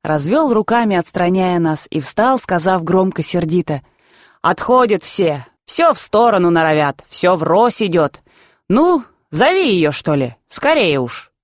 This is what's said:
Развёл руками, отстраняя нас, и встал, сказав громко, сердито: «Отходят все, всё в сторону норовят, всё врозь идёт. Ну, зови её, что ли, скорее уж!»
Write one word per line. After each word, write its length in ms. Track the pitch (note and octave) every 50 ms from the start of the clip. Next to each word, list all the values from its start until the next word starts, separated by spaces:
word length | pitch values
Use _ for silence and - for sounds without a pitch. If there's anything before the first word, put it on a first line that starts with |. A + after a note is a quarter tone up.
Развёл 520 | - D#3 D#3 D3+ C#3 D#3+ A3+ D#4 D#4+ C#4 A#3
руками, 420 | G#3+ G#3+ - A3+ A#3+ A#3 G#3+ G3
отстраняя 640 | F3 E3 - - F#3 F3 F3 F#3 F#3+ F#3 F3+ F3+ F3
нас, 280 | E3 D#3+ D#3 - - -
и 80 | - D#3
встал, 400 | C3+ - - - A3 B3+ C4 A#3+
сказав 440 | - - F#3 E3+ D#3 F#3+ F#3 F3+ E3
громко, 380 | D#3 F3 F#3 F#3+ F#3+ - -
сердито: 600 | D#3 - - F3 E3+ D#3 E3+ F3+ F3+ - D3+ C3+ _ _ _ _ _ _ _ _ _ _ _ _
«Отходят 640 | - E3+ F3+ - - - B3 B3+ B3 A3 A3 F3 -
все, 420 | - - - F#3 D#3+ D3 C3+ B2 - _ _ _
всё 280 | - - - E4+ E4 C4
в 60 | -
сторону 500 | - - - G#3 A#3+ A#3 G#3+ F#3+ F3 E3+
норовят, 540 | E3+ E3 D#3+ D#3 D#3 D3+ D3 C#3+ - - _ _
всё 260 | - - - F3+ F#3
врозь 460 | E3 D#3 D#3+ E3 G3+ A#3 A#3+ - -
идёт. 400 | - F#3+ E3 E3+ D3+ C#3 - - _ _ _ _ _ _ _ _ _ -
Ну, 340 | F#3 B3+ D#4+ F4+ F4+ C#4+ A#3 _ _ _ _ _
зови 460 | - D#3 A#3 D4+ F#4 F#4+ F#4 C4+ G3
её, 160 | F3+ D#3 D3
что 240 | C#3+ - - - D3+
ли, 200 | C#3+ C3 B2 - _ _
скорее 520 | _ - - - C#4+ D#4+ D4+ A3 E3 C#3+ C3+
уж!» 320 | B2+ A#2 - - - _ _ _